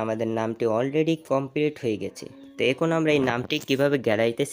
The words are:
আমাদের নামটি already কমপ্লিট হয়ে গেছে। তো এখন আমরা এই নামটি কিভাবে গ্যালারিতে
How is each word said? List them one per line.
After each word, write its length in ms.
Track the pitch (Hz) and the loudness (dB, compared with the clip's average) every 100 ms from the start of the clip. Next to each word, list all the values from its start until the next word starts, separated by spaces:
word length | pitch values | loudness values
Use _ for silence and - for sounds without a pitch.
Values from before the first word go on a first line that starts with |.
আমাদের 260 | 113 110 113 113 | -2 -2 0 0
নামটি 240 | 113 113 117 110 | -2 0 0 2
already 380 | 135 147 156 160 - | 0 0 0 0 0
কমপ্লিট 460 | 135 135 147 151 151 | -2 -2 -2 -2 -2
হয়ে 140 | 123 104 | -4 -2
গেছে। 220 | 95 - - - - - | -6 -10 -16 -16 -20 -2
তো 60 | 120 | 0
এখন 180 | 135 165 165 | 2 0 2
আমরা 140 | 156 147 | 2 2
এই 40 | 131 | 2
নামটি 260 | 120 123 151 - | -2 -2 -4 0
কিভাবে 300 | 135 139 143 113 | 2 2 2 2
গ্যালারিতে 400 | 107 117 117 139 | 2 2 0 -4